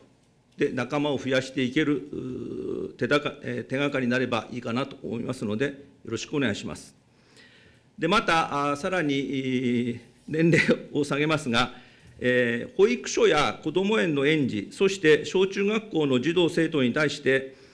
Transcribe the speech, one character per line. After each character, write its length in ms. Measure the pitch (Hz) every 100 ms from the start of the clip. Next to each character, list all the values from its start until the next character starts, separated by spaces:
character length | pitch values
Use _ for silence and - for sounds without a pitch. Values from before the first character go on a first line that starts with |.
| _ _ _ _ _ -
で、 140 | 143
仲 300 | 127 120 147
間 100 | 147
を 80 | 131
増 120 | 131
や 100 | 131
し 120 | 131
て 80 | 131
い 100 | 123
け 120 | 151
る、 1080 | 147 147 - - 131 127 - - - - -
う、 40 | -
手 100 | 120
だ 120 | 147
か-、 140 | 147 -
え 220 | 123 123 117
ー、 40 |
手 80 | 135
が 120 | 143
か 100 | 139
り 60 | 120
に 60 |
な 60 | 127
れ 80 | 120
ば 200 | 113 -
い 80 | 120
い 20 |
か 120 | 123
な 140 | 120 135
と 100 | -
思 160 | - 117
い 40 |
ま 100 | 113
す 100 | -
の 120 | 104 107
で、 100 | 139
よ 60 | - - _
ろ 120 | - 113
し 100 | -
く 100 | 151
お 40 |
願 120 | 123
い 20 |
し 120 | 101 -
ま 100 | 73
す。 180 | - _ _ _ _ - - - - _ _ -
で、 100 | 160
ま 140 | 214
た、 500 | 220 165 156 143 143
あ、 40 | 143
さ 140 | 185
ら 120 | 185
に、 120 | 151
え 60 | 139 135 139 131 127 127 120 120
ー、 60 | 120 - _ -
年 220 | 151 165
齢 160 | 156 - 160 -
を 120 | -
下 120 | 143 143
げ 100 | 151
ま 120 | 151
す 100 | 135
が、 240 | 117 123 - - - - -
え 480 | 123 123 120 117 -
ー、 80 | -
保 120 | 214
育 200 | 240 -
所 200 | - 214
や 320 | 151 120 -
子 80 | 160
ど 140 | 160
も 160 | 196 220
園 140 | 185
の 120 | 143 139
園 220 | 156 123
児、 200 | 104 -
そ 160 | - 196
し 100 | 196
て 260 | 156 151
小 220 | - 185 190
中 180 | 196
学 260 | 202 214 214
校 160 | 160 143
の 140 | 127
児 140 | 139
童 140 | 170 165
生 200 | - 160
徒 140 | 156
に 100 | 123
対 180 | 151 147
し 120 | -
て、 340 | 135 135 135 - -